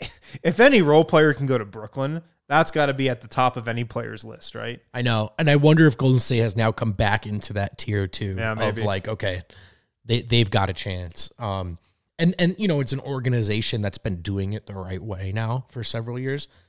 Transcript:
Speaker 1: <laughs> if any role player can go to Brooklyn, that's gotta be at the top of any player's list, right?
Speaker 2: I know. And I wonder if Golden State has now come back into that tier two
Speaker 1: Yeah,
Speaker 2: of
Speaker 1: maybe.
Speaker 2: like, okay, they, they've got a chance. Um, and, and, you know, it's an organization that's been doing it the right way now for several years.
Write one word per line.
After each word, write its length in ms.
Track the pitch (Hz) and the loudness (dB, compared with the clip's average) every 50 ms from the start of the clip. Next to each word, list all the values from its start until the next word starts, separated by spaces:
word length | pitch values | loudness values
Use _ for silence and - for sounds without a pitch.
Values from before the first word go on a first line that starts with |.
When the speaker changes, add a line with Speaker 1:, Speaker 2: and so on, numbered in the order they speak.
| - - - - | -16 -16 -16 -18
Speaker 1:
<laughs> 240 | - - - - | -20 -18 -10 -4
if 160 | - 170 - 208 | -2 0 4 6
any 240 | 240 285 269 208 | 6 8 8 6
role 220 | 165 143 151 156 160 | 6 6 6 6 6
player 300 | - 175 156 156 151 143 | 6 6 6 6 4 4
can 120 | 131 139 | 2 0
go 120 | 131 127 117 | 0 0 0
to 60 | 104 | -2
Brooklyn, 580 | 101 104 110 107 - - 135 135 143 160 165 - _ _ _ _ - | -6 -12 -14 -14 -10 -8 -6 -4 -4 -6 -8 -10 _ _ _ _ 2
that's 220 | 143 160 156 - | 2 2 2 2
gotta 240 | - 156 143 139 135 | 2 0 0 0 0
be 140 | 135 135 127 | 0 0 -2
at 120 | 123 113 | -2 -4
the 80 | - 110 | -8 -6
top 280 | - 131 127 123 - | -2 0 0 0 0
of 120 | 123 113 117 | -4 -6 -6
any 160 | 113 120 120 | -4 -4 -6
player's 400 | 110 - 123 113 110 110 104 107 | -6 -6 -8 -8 -8 -10 -14 -14
list, 300 | 110 113 - - - - | -16 -16 -16 -16 -14 -12
right? 260 | 113 110 117 120 - _ _ - | -10 -10 -10 -12 -14 _ _ -6
Speaker 2:
I 80 | 123 | -2
know. 300 | 120 120 117 107 107 - - - | -2 0 0 0 -2 -4 -4 0
And 100 | 165 147 | 2 4
I 60 | 147 | 4
wonder 300 | 147 147 151 156 160 160 | 6 6 6 8 8 6
if 120 | 147 117 - | 6 6 4
Golden 200 | 135 131 131 123 | 4 4 4 4
State 200 | - - 127 113 | 4 2 2 2
has 180 | 117 110 92 | 2 0 0
now 160 | 113 110 113 | 0 0 0
come 200 | 107 - 113 113 | 0 0 -2 -2
back 340 | 98 - 110 101 107 120 - | 0 0 2 2 2 0 -2
into 260 | 107 104 101 - - | -4 -8 -6 -6 -6
that 260 | 104 101 98 98 - - | -4 -4 -4 -6 -6 -8
tier 280 | - 107 104 101 98 | -6 -2 -2 -2 -2
two 300 | 92 - - 107 98 95 | -2 -4 -6 -6 -6 -4
Speaker 1:
Yeah, 160 | 98 113 110 | -4 -4 -4
Speaker 2:
of 60 | 110 110 | -2 -2
Speaker 1:
maybe. 240 | 113 104 101 113 | -2 -2 -2 -2
Speaker 2:
like, 240 | 110 104 95 98 - | -2 -2 -2 -4 -4
okay, 360 | 110 110 - 110 98 90 87 - _ - - - - _ _ _ _ _ _ - | -6 -6 -4 -4 -4 -4 -6 -8 _ -20 -20 -20 -20 _ _ _ _ _ _ -4
they, 180 | 107 117 120 | -2 -2 -2
they've 280 | - 117 117 120 113 98 | 0 2 4 4 4 4
got 200 | - 101 98 95 | 2 0 0 0
a 20 | |
chance. 580 | 90 - - 101 92 90 87 85 - - - - _ - | -2 -6 -8 -8 -8 -8 -8 -8 -6 -6 -8 -8 _ -8
Um, 400 | 117 101 98 95 90 90 85 - _ _ _ _ _ _ _ - | -8 -6 -4 -4 -6 -8 -10 -12 _ _ _ _ _ _ _ -2
and, 160 | 165 175 185 - | 0 0 2 2
and, 180 | 175 175 185 - | 0 0 0 0
you 100 | 214 190 | -2 0
know, 120 | 151 143 | 0 0
it's 120 | 135 113 | -2 -2
an 80 | 131 135 | -4 -6
organization 840 | - 139 139 131 123 127 123 117 107 104 104 117 117 - 123 107 | -6 -6 -6 -4 -2 0 0 0 0 0 0 -2 -2 -2 -2 -2
that's 160 | 101 98 - - | -4 -4 -6 -6
been 240 | - 110 92 85 | -6 -6 -6 -6
doing 320 | 82 104 98 98 95 98 107 | -6 -6 -4 -4 -4 -4 -6
it 120 | 107 - | -8 -10
the 80 | - 98 | -12 -12
right 280 | 95 90 92 92 90 | -12 -10 -8 -10 -8
way 280 | - 113 95 92 98 95 | -8 -8 -8 -8 -6 -6
now 360 | 98 113 113 113 120 131 123 _ | -4 -4 -4 -4 -4 -6 -6 _
for 160 | - 123 107 | -10 -10 -8
several 340 | - - 113 113 120 120 127 | -6 -6 -6 -6 -8 -8 -6
years. 300 | 127 135 139 143 - - _ _ _ | -6 -6 -6 -6 -8 -12 _ _ _